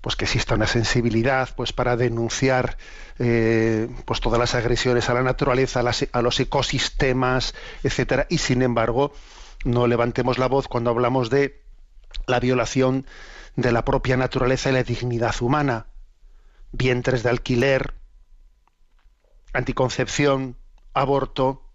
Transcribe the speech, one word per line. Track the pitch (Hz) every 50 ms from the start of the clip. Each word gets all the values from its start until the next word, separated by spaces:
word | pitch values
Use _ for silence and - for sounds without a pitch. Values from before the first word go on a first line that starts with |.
pues, | - 123 -
que | - -
exista | 107 - 117 - - 123
una | 120 110 104
sensibilidad, | - 120 113 - - 123 117 120 110 113 113 135 135 131 127 - -
pues, | - 127 110 -
para | - 123 123 123
denunciar, | 117 127 120 113 117 117 113 - - 135 135 131 127 123 120 - - - - - - - - - -
eh, | - 120 117 117 113 110 113 113 110 113 113 110 110 123 127 - -
pues, | - 117 -
todas | - 117 113 117
las | 120 120 -
agresiones | 123 113 120 123 117 - 127 123 120 113 -
a | 123
la | 123 127
naturaleza, | 127 127 - 147 139 127 127 135 123 - 127
a | 120
las, | 123 117 - 143 -
a | - 123
los | 120 120 120 -
ecosistemas, | 127 - - 143 123 - - 131 - - - - 147 135 127 131 131 127 127 127 120 - - - - - - - -
etcétera, | 139 - - 131 - 135 127 143 -
y | 180 151
sin | - - 127 123
embargo | 127 127 120 113 113 113 117 123 139 147 - - - - - - - - - - -
no | 135 120 120 123 120
levantemos | 120 117 120 120 120 - 123 123 127 120
la | 131 127
voz | 127 139 127 -
cuando | 135 123 117 120
hablamos | 120 117 123 120 127 131 123 113
de | 120 139 143 131 - - - - - - - - - - - - - - - -
la | 123 123
violación | 120 123 127 123 117 - - 135 127 131 131 135 131 - - - - - - - - - -
de | - 120 123
la | 117 117 117
propia | - 131 131 - 127 131
naturaleza | 127 131 127 - 131 131 123 131 123 - 147
y | 135
la | 127 120
dignidad | - 120 110 120 123 120 117 117 113 104 -
humana, | 120 120 143 151 147 139 123 113 110 - - - - - - _ - - - - - - _ _ - -
vientres | - - 123 127 123 123 120 - 127 123 110
de | 120
alquiler, | 120 120 - - 123 120 123 139 135 131 - - - - - - - - - _ - - - - _ _ _ _ _ _ _ _ _ _ _ - _ _ _ _ _ - _ - -
anticoncepción, | 127 123 - 127 - 131 127 - - 127 - - - 143 143 135 135 135 131 120 - - - - - _ - -
aborto. | - 139 131 139 139 131 131 - - 131 131 135 135 - -